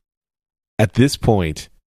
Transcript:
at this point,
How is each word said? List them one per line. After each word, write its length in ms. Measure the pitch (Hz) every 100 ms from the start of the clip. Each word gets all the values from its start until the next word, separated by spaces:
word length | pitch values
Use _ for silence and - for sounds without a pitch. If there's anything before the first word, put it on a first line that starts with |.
| _ _ _ _ _ _ _ -
at 160 | 110
this 240 | - 139 -
point, 520 | - 104 82 76 - _